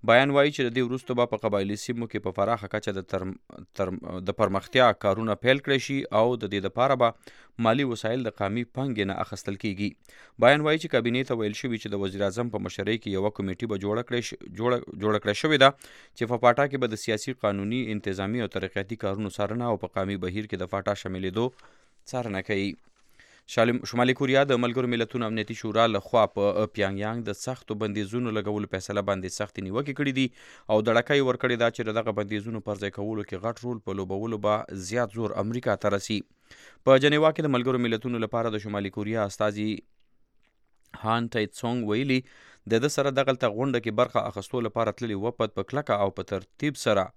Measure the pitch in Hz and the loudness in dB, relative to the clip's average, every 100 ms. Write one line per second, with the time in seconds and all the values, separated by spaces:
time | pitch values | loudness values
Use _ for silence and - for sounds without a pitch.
0 | 110 120 139 143 143 147 127 117 123 127 | 8 6 8 6 4 2 -2 0 0 -2
1 | - 120 120 107 113 101 98 104 - 117 | -4 0 0 0 0 0 -2 -4 -6 -6
2 | 117 113 101 92 101 113 101 107 104 98 | -4 -6 -6 -2 0 0 -2 -6 -4 -6
3 | 90 95 95 92 _ - 92 - 95 92 | -4 -6 -6 -10 _ -20 -18 -4 -4 -4
4 | 82 90 92 - 104 95 - 131 123 104 | -8 -8 -6 0 0 0 0 4 4 4
5 | 104 98 113 101 120 139 - 135 - 139 | 0 0 -2 0 2 2 2 -2 -2 -6
6 | - 101 117 123 101 101 95 - 131 131 | 0 2 2 2 -2 -2 -2 0 2 4
7 | 120 - - - - - 113 123 135 113 | 2 2 -20 -20 -20 0 2 4 2 -2
8 | 110 123 117 - 98 110 120 - 135 107 | -2 -2 -4 -4 -2 -2 -4 -6 -4 0
9 | 98 95 87 98 - 98 110 95 101 - | -2 -2 -6 -6 -8 -4 -4 -2 -4 -4
10 | _ - - - 117 147 151 156 156 127 | _ -20 -20 4 6 8 4 0 2 2
11 | 117 123 131 117 107 104 131 113 110 101 | 2 0 0 0 -2 -2 -4 -4 -4 -4
12 | 98 95 101 95 120 107 95 - 98 110 | -4 0 -2 0 -4 -4 -6 -4 -2 -2
13 | - 95 101 - 98 92 113 101 101 107 | -2 0 0 -2 -4 -4 -4 -2 -2 -2
14 | 120 120 110 - - 90 120 123 - - | -2 -4 -4 -12 -14 -4 0 0 -4 -2
15 | 104 107 104 104 156 151 135 - - - | 0 2 2 0 2 6 6 6 -18 -20
16 | - - 117 120 120 117 143 135 123 110 | -20 -6 -2 4 4 6 2 0 -2 -2
17 | - 107 - - 107 101 101 123 113 104 | -2 -2 -2 -2 0 0 -2 -2 -2 -4
18 | 101 95 98 120 107 95 92 - 98 110 | -4 -4 -2 -2 -4 -4 -4 -4 -6 -4
19 | 101 98 104 - 101 117 120 104 - - | -4 -2 -6 -4 -4 -2 -2 -2 -2 -4
20 | 95 98 90 95 107 95 92 98 98 101 | -4 -2 -4 -6 -6 -6 -4 -4 -2 -4
21 | 95 92 95 95 123 - - _ _ _ | -4 -4 -4 -2 -2 -4 -20 _ _ _
22 | - 127 120 95 95 101 98 87 _ _ | -10 -8 -4 -6 -2 -2 -2 -6 _ _
23 | _ _ - - - - 117 120 - 117 | _ _ -20 -20 -6 2 2 2 -2 2
24 | 123 123 135 135 143 123 120 120 123 117 | 2 2 4 4 4 4 2 0 0 0
25 | 113 127 113 110 107 117 113 107 113 101 | -2 -2 -2 -2 -4 -6 -2 4 4 2
26 | - 120 104 - 101 95 107 - 98 98 | 2 2 4 4 2 2 -2 0 0 0
27 | 104 117 110 98 - 127 - 107 107 104 | -4 -4 -6 -6 -8 -10 -8 -4 -2 -2
28 | 98 117 120 107 101 104 101 95 - 101 | -2 -2 -2 -2 -2 -2 -2 -6 -4 -2
29 | 98 98 92 - 104 - 95 107 143 135 | 0 -2 -4 -8 -8 -6 -4 -4 -4 -2
30 | 143 131 131 - - - - 107 107 113 | -2 2 0 -2 -20 -20 0 2 4 2
31 | 117 143 131 123 127 120 117 113 110 107 | 4 2 4 2 0 2 2 2 -2 -2
32 | 113 101 101 107 104 113 98 101 101 98 | -2 -2 -2 -4 -4 -8 -6 -4 -6 -4
33 | 104 110 104 95 110 117 120 120 - 98 | -6 -4 -6 -6 -6 -6 -8 -8 -6 -6
34 | 92 98 113 110 104 104 - 95 92 117 | -4 -4 -4 -2 0 0 -2 -10 -4 -2
35 | 117 107 107 101 101 120 123 101 104 101 | -2 -2 -4 -2 -4 -2 -2 0 0 -2
36 | - 107 - _ _ - - - - 135 | -2 -4 -4 _ _ -20 -20 -2 6 6
37 | 143 151 156 156 151 127 123 127 120 113 | 6 4 4 2 0 2 2 0 0 -2
38 | 123 120 110 117 113 107 104 104 98 101 | -2 -4 -2 -2 -2 -4 -4 -4 -4 -6
39 | 104 113 101 - 107 104 107 101 _ _ | -4 -2 -2 0 -2 0 -4 -4 _ _
40 | _ _ _ _ _ _ _ _ _ - | _ _ _ _ _ _ _ _ _ -8
41 | 110 113 117 117 104 - 120 123 107 107 | 0 0 0 -2 -2 -4 -4 -2 0 0
42 | 139 131 - - - - - 113 139 147 | 0 0 -2 -20 -20 -20 0 2 2 2
43 | 139 135 135 127 123 107 135 123 113 107 | 0 2 2 2 0 0 0 0 0 2
44 | 127 113 104 104 - 127 113 - 110 - | 2 2 -2 -6 -6 -4 -2 0 -2 -2
45 | 117 101 110 - 113 - 98 135 - 101 | -4 -2 -4 -2 -4 -2 -4 -6 0 0
46 | 98 95 95 95 90 _ 147 139 - 101 | 0 -2 -6 -6 -8 _ -6 -2 2 2
47 | 92 | 2